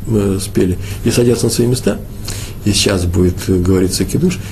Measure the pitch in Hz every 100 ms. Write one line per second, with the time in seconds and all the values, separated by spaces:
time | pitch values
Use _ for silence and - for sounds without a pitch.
0 | - 110 98 95 - - 95 90 - -
1 | 123 117 120 117 120 110 120 127 - 214
2 | - - - - - - 107 98 - 98
3 | 90 92 90 85 - 92 90 95 92 -
4 | 95 127 180 180 -